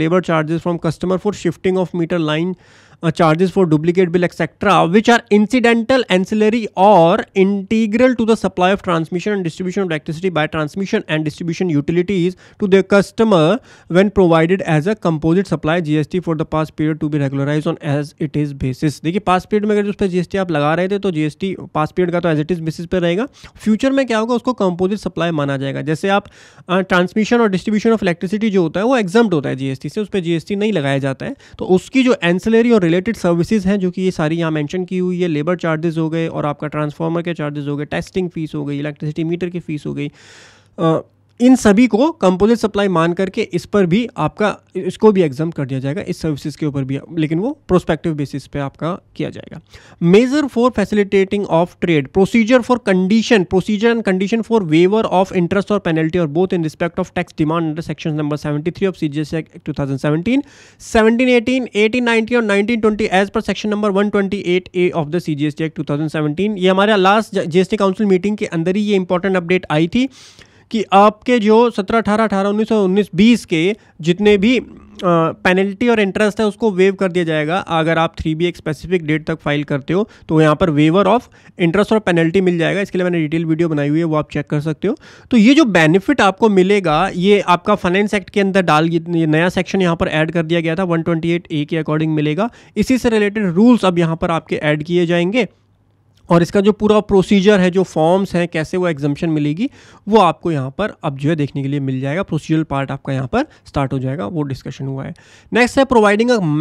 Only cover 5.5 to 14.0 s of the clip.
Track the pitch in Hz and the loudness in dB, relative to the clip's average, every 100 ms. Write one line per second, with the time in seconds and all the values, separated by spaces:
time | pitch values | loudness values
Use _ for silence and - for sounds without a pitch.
5.5 | 254 233 233 220 262 - 185 185 220 214 | 2 2 2 2 0 2 0 0 0 2
6.5 | 233 208 - 196 196 165 175 170 196 190 | 0 -2 2 6 6 6 2 -2 0 2
7.5 | 202 190 220 220 226 254 240 220 220 190 | 0 -2 -2 0 2 2 2 0 0 0
8.5 | - 180 196 - 165 160 180 208 208 170 | 0 0 0 0 -2 -2 -4 -4 -4 -4
9.5 | - 185 190 190 156 - 156 185 156 151 | -6 -6 -4 -4 -4 -8 -6 -2 -2 -2
10.5 | 160 151 196 196 214 - 156 151 - 170 | -2 -6 -6 -4 -4 -2 -4 -4 -6 -6
11.5 | 165 185 147 143 170 175 196 175 180 - | -4 -2 0 0 -2 0 0 -2 -4 -14
12.5 | - 202 190 185 202 185 - 226 185 156 | -6 2 2 4 2 2 0 2 4 4
13.5 | 226 - - - 170 | 0 -4 -20 -2 2